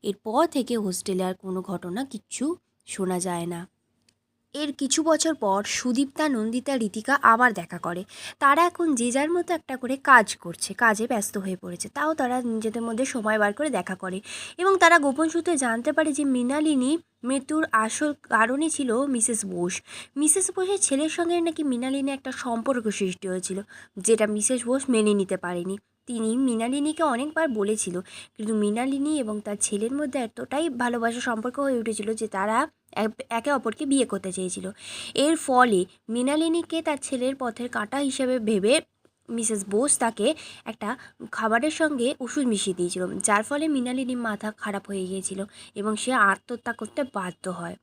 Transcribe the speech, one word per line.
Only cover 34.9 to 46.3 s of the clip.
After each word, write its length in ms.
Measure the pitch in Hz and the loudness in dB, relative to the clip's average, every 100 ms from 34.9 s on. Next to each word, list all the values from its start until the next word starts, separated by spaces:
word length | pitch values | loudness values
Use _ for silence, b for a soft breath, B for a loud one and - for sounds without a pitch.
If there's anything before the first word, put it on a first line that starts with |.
| B B | B B
এর 220 | - 285 330 | 2 2 2
ফলে 500 | - 254 247 196 185 b - | 2 6 6 6 0 b -6
মৃণালিনীকে 720 | 233 254 302 330 330 330 330 | -2 0 2 2 0 -2 -4
তার 160 | 320 285 | -2 -4
ছেলের 340 | - 269 247 269 | -4 -2 -2 -2
পথের 340 | 247 226 240 | -6 -6 -6
কাঁটা 280 | 240 214 269 | -6 -4 -2
হিসেবে 420 | 285 254 254 254 | -2 0 0 0
ভেবে 420 | 214 220 196 294 - _ _ _ - | 2 2 4 4 2 _ _ _ -10
মিসেস 360 | 233 214 214 196 | -4 -2 -2 0
বোস 300 | 202 277 - | 0 2 2
তাকে 360 | 233 220 208 311 B B - | 2 2 0 0 B B -14
একটা 320 | 214 208 254 B B 233 | -8 -6 -6 B B -10
খাবারের 400 | - 226 226 294 | -4 2 2 2
সঙ্গে 440 | 302 320 285 240 - | 0 0 2 -2 -2
ওষুধ 260 | 240 - 254 | -4 0 0
মিশিয়ে 300 | 208 - 180 | 2 0 -2
দিয়েছিল, 440 | 175 180 180 - | -2 -2 -4 -2
যার 240 | - 208 | 2 2
ফলে 240 | 220 285 320 | 2 -2 0
মৃণালিনীর 500 | 285 247 254 247 247 | 0 0 -2 -4 -4
মাথা 340 | 233 208 214 | -4 -4 -6
খারাপ 360 | 214 - 196 - | -8 -6 -6 -6
হয়ে 180 | 196 90 | -6 -4
গিয়েছিল 380 | - 185 190 196 B B - | -6 -6 -6 -8 B B -6
এবং 200 | 208 214 | -4 -2
সে 180 | - | 0
আত্মহত্যা 600 | 254 202 | 4 4